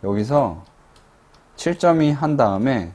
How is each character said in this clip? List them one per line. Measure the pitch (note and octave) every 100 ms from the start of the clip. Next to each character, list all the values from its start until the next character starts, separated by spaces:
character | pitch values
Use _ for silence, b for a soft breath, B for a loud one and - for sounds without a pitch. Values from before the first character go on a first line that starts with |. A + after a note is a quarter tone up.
여기서 | G2+ G2+ G#2+ D3 B2 E2 - _ _ - _ _ _ _ _ -
칠 | - F3
점 | F3 E3
이 | D3+
한 | D3 D#3 D3
다음에 | A2+ G2 B2 B2+ F2